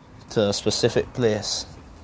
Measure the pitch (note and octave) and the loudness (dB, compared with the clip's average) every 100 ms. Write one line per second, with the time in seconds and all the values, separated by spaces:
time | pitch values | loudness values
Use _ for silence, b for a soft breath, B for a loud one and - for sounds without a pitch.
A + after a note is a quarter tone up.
0 | - - - A#2 G2+ - G#2+ - A#2 A#2+ | -20 -20 -4 0 2 0 -2 2 2 2
1 | - - A#2 G#2+ - - - - - - | -2 0 0 0 -2 -6 -8 -16 -20 -20